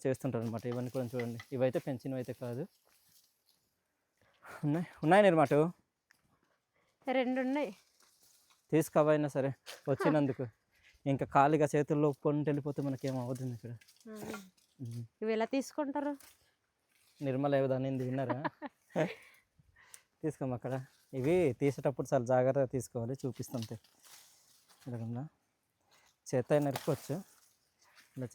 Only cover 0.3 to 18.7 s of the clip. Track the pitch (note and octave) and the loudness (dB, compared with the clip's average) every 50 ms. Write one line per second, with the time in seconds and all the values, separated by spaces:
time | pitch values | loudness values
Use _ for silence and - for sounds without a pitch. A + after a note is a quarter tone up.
0.3 | A#2 A#2 A2+ A#2 A2 A2+ - B2 A#2 B2 B2 B2+ - C3+ B2+ A#2 B2+ B2 A#2+ A#2+ | -2 -2 -2 -4 -4 -6 -6 -6 -6 -4 -6 -4 -4 -4 -6 -4 -4 -6 -6 -6
1.3 | A#2 A#2 - - C#3+ B2 C3 B2+ - E3+ - D#3 C3+ A#2+ - C#3 C3 C3 B2 C3 | -8 -10 -10 -8 -2 0 0 0 0 -2 -4 -4 -6 -6 -6 -6 -6 -6 -6 -8
2.3 | A#2 - B2+ A#2+ A#2+ B2 E3+ - _ _ _ _ _ _ _ _ _ _ _ _ | -8 -8 -8 -8 -6 -8 -8 -10 _ _ _ _ _ _ _ _ _ _ _ _
3.3 | _ _ _ _ _ _ _ _ _ _ _ _ _ _ _ _ _ _ _ _ | _ _ _ _ _ _ _ _ _ _ _ _ _ _ _ _ _ _ _ _
4.3 | _ _ - - - - - D3 D3 E3+ F3 - - - - D3+ F3+ G#3 G#3 F#3+ | _ _ -20 -18 -10 -4 -2 0 0 0 -2 -6 -8 -2 4 6 8 8 8 8
5.3 | E3+ D#3+ C#3+ C3 C#3+ D3 D#3 F3 - - _ _ _ _ _ _ _ _ _ _ | 8 6 6 6 6 4 4 4 0 -6 _ _ _ _ _ _ _ _ _ _
6.3 | _ _ _ _ _ _ _ _ _ _ _ _ _ _ _ C4+ B3 C4 B3+ B3 | _ _ _ _ _ _ _ _ _ _ _ _ _ _ _ -2 0 0 0 0
7.3 | B3+ C4 B3+ B3+ C4+ D4+ C#4 F#3+ F#3+ - _ _ _ _ _ _ _ _ _ _ | 0 0 0 0 0 -2 -2 -4 -6 -12 _ _ _ _ _ _ _ _ _ _
8.3 | _ _ _ _ _ _ _ _ - D#3 D#3 - - E3 D3+ D3+ D3+ D3+ D3 C#3+ | _ _ _ _ _ _ _ _ 2 2 2 4 2 4 4 6 4 4 2 0
9.3 | - D3 C3 C#3 C3+ - _ - - - - C#3+ C3+ - - C#3+ D3+ D3+ C#3+ C3+ | -2 -2 -2 -2 -4 -8 _ -18 -18 -8 -2 -2 0 2 2 4 4 4 2 2
10.3 | C3 - C3 A2+ - _ _ _ _ _ _ - _ _ - C#3 C#3 B2 C#3 - | 0 -4 -6 -8 -10 _ _ _ _ _ _ -20 _ _ -2 -2 -2 0 -2 2
11.3 | - C#3+ C#3 C#3+ D#3+ D3 D3+ C#3+ - D3 D3 - D#3 D3 D3+ D3 C3+ - - D#3 | 4 6 6 6 6 4 4 2 2 0 0 2 2 2 2 2 2 0 0 0
12.3 | D3 D3+ D3 D3+ C#3+ D3 C#3 D3 C#3 - C#3 C#3 C3+ B2 - C3+ C3 C3 B2 B2 | 0 2 0 0 -2 -2 -2 -4 -4 -4 -2 -4 -4 -4 -4 -4 -4 -4 -4 -4
13.3 | C3 B2+ C3 B2+ A#2+ A2 - A#2 A#2+ A2 - - _ _ - A3 A3 G#3+ G#3 G#3+ | -6 -6 -6 -8 -8 -8 -10 -14 -14 -14 -18 -20 _ _ -20 -18 -16 -12 -12 -10
14.3 | G#3+ G#3 F#3+ F#3 _ _ _ _ _ - C3+ A#2 A#2 A#2+ A#2 - _ _ A3 A3 | -10 -12 -14 -18 _ _ _ _ _ -14 -12 -10 -10 -10 -12 -14 _ _ -4 -2
15.3 | A3 A3 A3 - - C4+ B3+ - - - D4+ C4+ C#4 D4 C#4 D4 C#4+ C#4 - - | 0 0 0 0 0 -2 -2 -2 -4 -4 -4 -4 -4 -4 -4 -4 -6 -8 -12 -20
16.3 | - _ _ _ _ _ _ _ _ _ _ _ _ _ _ _ _ - D3+ C3+ | -20 _ _ _ _ _ _ _ _ _ _ _ _ _ _ _ _ -6 -4 -2
17.3 | B2+ C3 C#3+ C#3+ C#3 C3+ C3+ C3 C3 C3 C3 C3+ C3+ B2+ B2+ B2+ B2+ C3+ C3+ B2 | 0 0 2 2 4 4 4 2 2 0 -2 -2 -2 -4 -4 -2 -2 -2 -2 -2
18.3 | B2 C3 - D4 - _ D4+ C#4 | -4 -4 -4 -6 -8 _ -14 -16